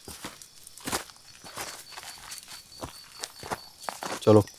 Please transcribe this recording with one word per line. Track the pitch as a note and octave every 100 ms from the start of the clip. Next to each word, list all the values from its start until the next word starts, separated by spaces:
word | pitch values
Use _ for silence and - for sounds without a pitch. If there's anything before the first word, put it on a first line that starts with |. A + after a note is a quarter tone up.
| - - - - - - - - - - - - - - - - - - - - - - - - - - - - - - - - - - - - - - - - - -
चलो, | A2 G#2+ -